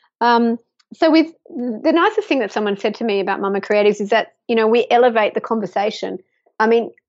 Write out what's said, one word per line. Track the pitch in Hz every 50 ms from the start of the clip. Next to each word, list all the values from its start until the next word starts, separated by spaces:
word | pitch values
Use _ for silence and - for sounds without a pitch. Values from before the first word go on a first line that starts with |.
| _ _ _ _
um, | 233 240 233 233 233 233 233 233 _ _ _ _ _ _
so | - - 339 320
with, | 302 320 294 330 - _ _ -
the | - 240 247 247 214 214 - 311
nicest | 311 339 349 440 427 427 392
thing | - 302 262
that | 214 196
someone | - 226 214 202 196
said | 202 - 214 208
to | - 233
me | 226 202 196
about | 185 196 190 -
Mama | 196 196 202 196
Creatives | - - 208 208 208 208 202 -
is | 202 202
that, | 226 214 - - _ _ _ -
you | 233
know, | 226 220
we | 220 233 240 - -
elevate | 240 240 254 247 226 226 208 - -
the | 220
conversation. | - - 226 226 196 175 - 196 202 214 - - 185 190 - - - _ _ _ _ _ _ -
I | 220
mean, | 226 233 233 - - - _ _